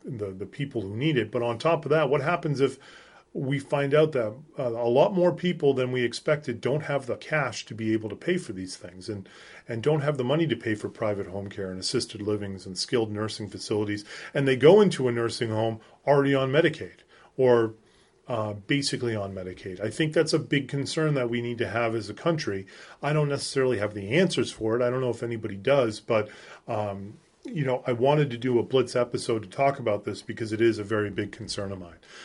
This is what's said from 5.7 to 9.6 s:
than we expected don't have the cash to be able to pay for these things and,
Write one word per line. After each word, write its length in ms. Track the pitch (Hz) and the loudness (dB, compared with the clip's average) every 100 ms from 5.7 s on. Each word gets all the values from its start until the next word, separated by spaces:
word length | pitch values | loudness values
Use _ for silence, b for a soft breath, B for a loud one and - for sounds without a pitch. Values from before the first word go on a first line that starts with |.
than 180 | 131 127 | 2 0
we 120 | 127 | 0
expected 580 | 120 - - 151 139 117 | 0 -2 0 0 -2 -4
don't 220 | 123 151 | -2 -2
have 220 | 156 143 120 | -2 -4 -2
the 120 | 104 | -6
cash 480 | - 156 131 113 - | -2 -2 -2 -6 -12
to 100 | 110 | -6
be 160 | 110 | 0
able 160 | 110 104 | 0 -2
to 80 | - | -6
pay 220 | - 185 | -2 -2
for 160 | 180 | -2
these 240 | 95 92 - | -10 -10 -12
things 320 | 90 92 90 | -16 -14 -10
and, 180 | 101 95 B B B | -10 -10 B B B